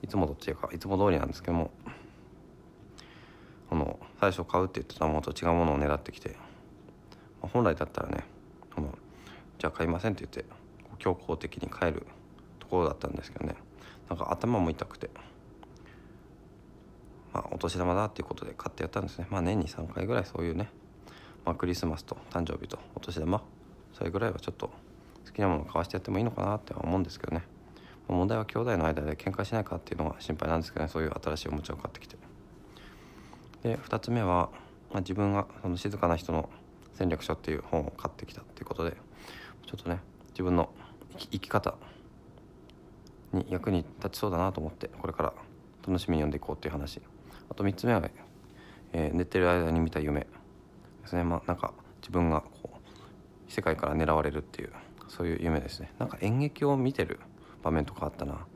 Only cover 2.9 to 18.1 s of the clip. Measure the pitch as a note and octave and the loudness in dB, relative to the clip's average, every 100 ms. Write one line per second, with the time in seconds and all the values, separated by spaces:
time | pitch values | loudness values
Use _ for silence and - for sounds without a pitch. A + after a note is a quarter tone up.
2.9 | - - - - - - - - E2 D2 | -20 -20 -20 -20 -20 -20 -20 -2 0 0
3.9 | - - - G2+ F2+ E2+ F2+ F#2 - - | -4 -12 2 4 4 2 4 4 2 -6
4.9 | - D#2 D2+ D2 C#2+ E2+ E2+ E2 C#2+ D2 | 2 4 4 0 0 4 6 6 6 4
5.9 | D2 - - - - - - - - - | 2 0 -8 -10 -10 -16 -20 -20 -20 -20
6.9 | - - - - - - B2 A2 D#2 D2 | -20 -20 -20 -20 -10 0 4 6 4 0
7.9 | - - - - - - - - - D2 | -2 -2 -2 -4 -16 -20 -20 -10 -4 -4
8.9 | - - - - - - - D#2 - E2 | -6 -14 -20 -18 -18 -20 -4 -4 0 2
9.9 | E2+ A2 G2+ - - - - - - - | 2 2 0 -4 -8 -10 -12 -20 -20 -18
10.9 | - - F2+ - E2 D#2+ - - - F2 | -2 0 0 0 -2 -2 -6 -6 0 0
11.9 | D2+ - - - - - - - F#2 D#2+ | 0 -6 -16 -20 -20 -20 -20 0 4 4
12.9 | - - - - - - - - - - | 2 -4 -4 -8 -6 -4 -6 -10 -20 -18
13.9 | - - E2 - - A#2 A#2+ E2+ D2+ - | -18 -8 -4 0 0 2 4 4 0 -6
14.9 | - - - - - - - - - - | -8 -10 -12 -18 -20 -20 -20 -20 -20 -20
15.9 | - - - - - - - - - - | -20 -20 -20 -20 -20 -20 -20 -20 -20 -20
16.9 | - - - - - - - E2+ F2+ F2+ | -20 -20 -20 -8 -6 -4 -2 0 2 2
17.9 | F2+ G#2+ | 4 2